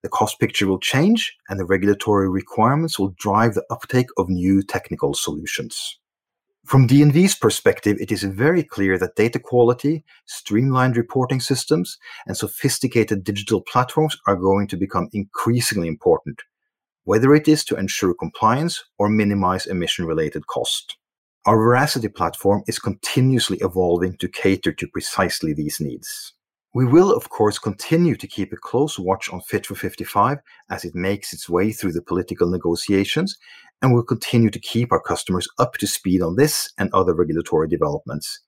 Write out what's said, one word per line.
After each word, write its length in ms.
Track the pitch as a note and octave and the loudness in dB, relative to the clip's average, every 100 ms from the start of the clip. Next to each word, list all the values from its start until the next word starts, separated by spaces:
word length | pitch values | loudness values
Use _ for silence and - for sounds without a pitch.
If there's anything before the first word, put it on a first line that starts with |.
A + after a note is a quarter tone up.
The 60 | - | -8
cost 300 | - A2 - | -2 -2 0
picture 280 | A#2 - G2 | -2 0 0
will 120 | F#2 | 0
change, 560 | - C3+ F3+ A3+ - - - | 0 2 2 2 -2 -10 -10
and 100 | G2 | -8
the 60 | F2+ | 0
regulatory 640 | F#2+ G2+ G2+ - G#2 F#2+ | 2 2 2 2 2 2
requirements 680 | F#2 - - A2+ C#3+ D#3+ - | -2 -6 0 2 2 -2 -2
will 160 | G2 F#2 | -4 -2
drive 380 | G#2 G2+ A#2 G2+ | 0 2 2 0
the 100 | - | -6
uptake 380 | A#2+ - B2+ B2 - | -10 -2 -2 0 -2
of 100 | F2+ | -2
new 320 | F#2 F2+ G2 | 0 2 2
technical 540 | G2 - - F2 C#2+ C#2+ | 2 -6 -6 -4 -4 -2
solutions. 840 | - D2 D#2 - - - - - _ _ _ _ _ _ - | -6 -6 -8 -8 -8 -10 -12 -14 _ _ _ _ _ _ 2
From 180 | C3+ B2 | 4 6
D 160 | C3+ | 8
N 100 | D3 | 8
V's 220 | C#3+ F#3+ | 6 4
perspective, 640 | - A2+ - - - - G2+ | 4 0 2 0 2 0 0
it 120 | - | -2
is 100 | G#2 | -4
very 400 | G2+ F#2+ C3+ F3+ | -4 0 2 2
clear 380 | - - F#2+ F#2 | -2 -2 0 0
that 160 | F2+ - | -2 0
data 240 | A2+ - | 0 0
quality, 680 | - B2 A#2+ B2 C#3+ D#3 _ _ _ | 0 4 4 4 0 -2 _ _ _
streamlined 680 | - - G#2 C3+ B2+ B2+ A#2 | -16 -2 0 2 2 2 2
reporting 440 | A#2 C3 B2 C3 | 0 -2 0 -2
systems, 580 | - C3 - D#3 F3+ - - - - | -2 -4 0 0 0 -10 -20 -20 -10
and 100 | F#2 | -8
sophisticated 840 | G#2 - C#3 - B2+ A#2 G#2+ G#2 | -6 -4 -4 -2 -2 0 0 0
digital 380 | F#2+ G2+ G2+ G#2+ | -4 -6 -2 -2
platforms 540 | - B2+ B2+ - D#3 - - | 0 -2 0 0 -2 -2 -2
are 80 | G2 | 0
going 320 | F#2 G2 G2 | 2 2 0
to 100 | F2+ | -4
become 320 | F#2+ F#2 F2 | -4 -2 -4
increasingly 760 | G2+ G2 - A#2+ A#2+ - G#2+ E2+ | -6 -8 -4 0 0 0 -2 -4
important, 520 | D#2 - E2 - - - _ _ _ _ _ - | -2 2 2 0 -12 -16 _ _ _ _ _ 0
whether 280 | G#2 C3 | 2 6
it 140 | D3+ D3+ | 6 6
is 180 | D3+ - | 2 2
to 100 | - | -4
ensure 360 | F#2+ - F#2+ | -4 -2 -2
compliance 680 | F2 E2 - A2 B2+ E2+ - - _ | -2 -6 0 0 2 -2 -6 -14 _
or 100 | G#2 | 0
minimize 560 | G#2+ G#2 G2+ F#2 F#2 - | 2 2 2 0 -2 -4
emission-related 800 | F#2 E2 - E2 D#2+ D#2 D#2 - | -4 -4 -4 -2 -2 -2 -6 -8
cost. 520 | - - - - - _ _ _ _ - | -6 -4 -6 -8 -20 _ _ _ _ 2
Our 100 | A2+ | 4
Veracity 500 | A2+ B2 D3 C3 A2 | 4 4 2 -2 -4
platform 560 | - E2+ - G2 G2+ - | -4 -6 -2 0 0 0
is 100 | - | -6
continuously 800 | - - - - C3 B2+ - F#2+ | -6 -6 -4 2 2 2 0 -2
evolving 540 | F#2+ F2+ F2 F2 F2+ F2 | -2 0 2 2 0 -4
to 100 | F2+ | -8
cater 440 | - F#2+ G2 - | -2 0 0 -2
to 140 | - - | -4 -8
precisely 680 | - - - F#3+ - - | -8 -8 -2 -2 -2 -4
these 260 | D3 D3+ - | -4 -6 -6
needs. 540 | D3+ B2 - - - _ _ _ _ A#2+ | -8 -8 -14 -16 -16 _ _ _ _ 0
We 100 | B2+ | 4
will, 260 | D3+ G3 | 6 6
of 180 | D#3+ - | 2 -2
course, 280 | - G#2+ G2+ | 0 0 0
continue 580 | A2 G2 - D#3+ F3 A2+ | -6 -6 -2 2 2 0
to 120 | - | -6
keep 260 | - F#2+ | -8 -8
a 40 | - | -8
close 420 | - A#2+ D3+ - | -4 -2 -2 -2
watch 280 | F2+ F#2+ - | -2 -2 -4
on 80 | F2+ | -12
Fit 240 | - - - | -6 -6 -6
for 80 | |
fifty-five 640 | G2+ F#2+ - G2+ G#2 A2 C#3 _ _ _ | -8 -10 -8 -6 0 0 0 _ _ _
as 160 | F#2+ E2+ | -10 -8
it 80 | |
makes 400 | E2+ F#2 G2+ - | -4 -4 -4 -6
its 160 | - - | -14 -2
way 220 | F2 G#2+ | 0 0
through 220 | G#2+ G2 | -2 -4
the 100 | E2+ | -4
political 440 | - F2+ F2+ F2 F2 | -4 -4 -4 0 0
negotiations, 920 | F2+ F2 E2+ - G2 G2+ - G3 - - - - _ | 0 0 -2 0 0 2 -2 -2 -6 -18 -20 -20 _
and 100 | C3 | 2
we'll 120 | A#2+ | 2
continue 480 | A#2 A2+ - A#2+ A2+ | 2 -4 0 4 4
to 80 | - | 2
keep 320 | - A#2 B2 | -4 -2 0
our 100 | E2 | -2
customers 460 | - G#2 - F2+ - - | -2 -6 -2 -4 -4 -2
up 160 | A#2 - | -2 -2
to 80 | G#2 | -4
speed 340 | - F#2+ F2+ | -2 0 0
on 140 | E2+ F#2 | 0 2
this 360 | D3+ - - - | 2 2 -8 -6
and 160 | G#2 | -2
other 220 | F#2+ F2+ E2 | 0 2 2
regulatory 520 | E2 D#2+ E2+ D#2+ D#2+ | 0 -2 -2 -2 0
developments. 760 | E2 D2+ D2 - D2+ - - | 0 -2 -4 -8 -10 -10 -14